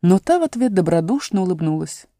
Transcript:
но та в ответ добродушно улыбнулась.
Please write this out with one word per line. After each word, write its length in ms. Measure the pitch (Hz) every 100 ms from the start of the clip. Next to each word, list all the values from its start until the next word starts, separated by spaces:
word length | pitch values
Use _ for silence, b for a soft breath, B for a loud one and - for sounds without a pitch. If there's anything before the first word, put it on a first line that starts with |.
но 180 | 175 190
та 200 | - 349
в 40 |
ответ 300 | 330 240 247
добродушно 680 | 190 165 170 170 269 - 202
улыбнулась. 640 | 185 175 160 156 160 - - _